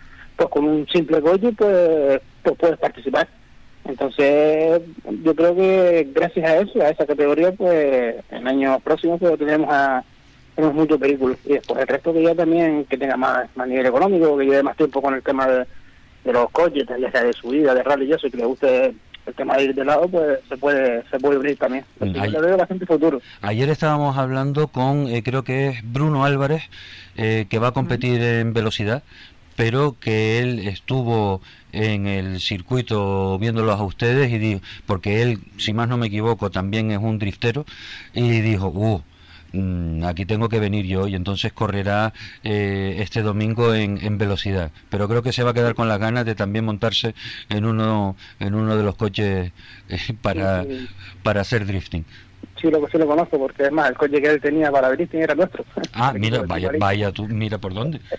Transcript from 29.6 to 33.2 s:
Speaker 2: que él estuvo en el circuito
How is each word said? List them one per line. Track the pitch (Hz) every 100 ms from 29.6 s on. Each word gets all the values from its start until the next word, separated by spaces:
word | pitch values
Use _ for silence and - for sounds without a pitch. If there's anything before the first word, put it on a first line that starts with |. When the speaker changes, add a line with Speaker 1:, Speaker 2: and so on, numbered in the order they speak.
| 113 127 143 -
Speaker 2:
que | 110 110 110 117
él | 123 120 98
estuvo | 95 - 131 120 113 104 95 - - -
en | - 110 104 101
el | 98 95 92
circuito | - 98 90 127 117 107 98 98